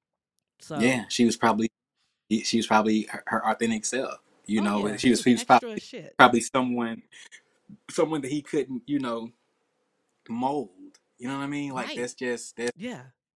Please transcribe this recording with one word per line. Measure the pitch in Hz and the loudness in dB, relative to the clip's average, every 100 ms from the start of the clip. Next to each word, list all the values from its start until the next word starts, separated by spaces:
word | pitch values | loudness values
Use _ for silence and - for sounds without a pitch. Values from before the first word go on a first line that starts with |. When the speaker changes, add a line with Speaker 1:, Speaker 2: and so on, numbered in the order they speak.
| _ _ _ _ _ _ | _ _ _ _ _ _
Speaker 1:
So | - 151 | -10 0
Speaker 2:
Yeah, | 123 127 101 | 0 0 -2
she | - | 2
was | 117 - | 2 4
probably, | 113 107 113 _ _ _ _ _ - 110 | 2 2 -2 _ _ _ _ _ -4 -2
she | - 117 | 0 0
was | 104 | 2
probably | 110 110 110 104 | 2 4 0 -2
her, | - - | -8 -4
her | 113 113 | -2 0
authentic | 107 117 110 | -2 -2 -2
self. | - 123 127 - _ _ - | -4 -4 -6 -10 _ _ -4
You | 107 | 0
Speaker 1:
Oh, | |
Speaker 2:
know, | 104 104 104 | 0 0 -2
Speaker 1:
yeah. | 101 | 2
Speaker 2:
she | 127 | 2
was, | 110 | 4
Speaker 1:
She | |
Speaker 2:
she | 123 | 4
Speaker 1:
was | |
Speaker 2:
was | 113 | 4
Speaker 1:
extra | - 123 240 | 6 4 4
Speaker 2:
probably, | |
Speaker 1:
as | - | -8
shit. | - 226 - - | -12 -14 0 6
Speaker 2:
probably | 123 120 | 8 6
someone, | - 135 127 120 117 113 - - - - _ _ - - - | 0 -2 0 -2 -4 -8 -14 -20 -20 -20 _ _ -20 -20 -6
someone | - 156 156 | -2 0 0
that | 131 | -4
he | 147 | -6
couldn't, | - 151 131 123 147 | -2 -4 -2 -6 -4
you | 143 | -4
know, | 127 117 113 - _ _ _ _ _ _ _ _ - | -2 -6 -8 -16 _ _ _ _ _ _ _ _ -10
mold. | 226 262 277 214 - - _ _ - | -4 -2 -2 -6 -12 -20 _ _ -12
You | - | -8
know | 139 | -6
what | |
I | 277 | -6
mean? | - 143 | -6 -6
Like, | 127 120 | -6 -6
Speaker 1:
Right. | |
Speaker 2:
that's | 120 123 | -6 -8
just, | - 127 117 - - | -6 -6 -6 -8 -8
that's, | 120 139 | -6 -6
Speaker 1:
Yeah. | 240 170 131 _ _ | -10 -12 -16 _ _